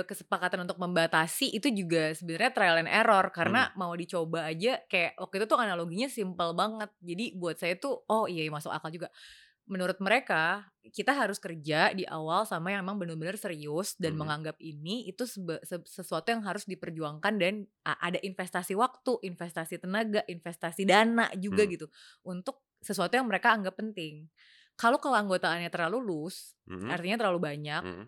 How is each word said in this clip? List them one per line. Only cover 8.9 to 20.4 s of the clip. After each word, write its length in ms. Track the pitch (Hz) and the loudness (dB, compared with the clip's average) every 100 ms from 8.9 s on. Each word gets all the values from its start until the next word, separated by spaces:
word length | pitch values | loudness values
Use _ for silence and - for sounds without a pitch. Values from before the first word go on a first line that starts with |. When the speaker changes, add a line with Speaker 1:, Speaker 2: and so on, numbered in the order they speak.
Speaker 1:
juga. 240 | 165 170 - - - - _ | -10 -12 -14 -20 -20 -20 _
Menurut 400 | - 190 180 185 | -10 -4 -2 -2
mereka, 640 | 190 240 269 165 165 202 196 _ - | 2 2 2 2 2 0 -8 _ -12
kita 240 | - 202 | -2 0
harus 240 | 277 208 202 | 2 0 -2
kerja 560 | 180 165 147 156 196 | -8 -8 0 4 6
di 80 | 190 | 4
awal 400 | - 160 156 180 | -4 -4 0 0
sama 320 | 220 170 175 | 0 -2 -2
yang 80 | 202 | -2
emang 160 | 185 202 | -4 -6
bener-bener 400 | 170 160 165 208 | -6 -6 -6 -6
serius 560 | 196 156 147 151 208 | -8 -8 -4 -4 -4
dan 240 | - 165 156 | -4 -4 -2
Speaker 2:
Hmm. 80 | 156 | -4
Speaker 1:
menganggap 320 | 151 156 - | -4 -6 -10
ini 480 | 160 147 160 240 202 | -14 -10 -6 -6 -6
itu 160 | 185 | -6
sebe-, 400 | 247 196 170 160 | -8 -6 -6 -6
se-, 240 | - 175 - | -6 -10 -10
sesuatu 400 | - 175 165 - | -14 -6 -4 0
yang 160 | 233 | -2
harus 240 | 202 175 - | -2 -6 -6
diperjuangkan 680 | 185 170 160 151 151 190 214 | -8 -8 -6 -6 -2 0 2
dan 240 | 175 208 196 _ 160 | 0 0 -10 _ -6
a-, 140 | - | -4
ada 160 | 175 175 | -2 -4
investasi 560 | 196 185 185 180 175 | -4 -8 -6 -4 -2
waktu, 480 | 190 254 - - 240 | 0 0 0 -2 -2
investasi 560 | 190 170 170 165 160 170 | -4 -8 -8 -6 -6 -8
tenaga, 480 | 185 202 226 208 - | -2 -2 0 0 -2
investasi 560 | 175 | -8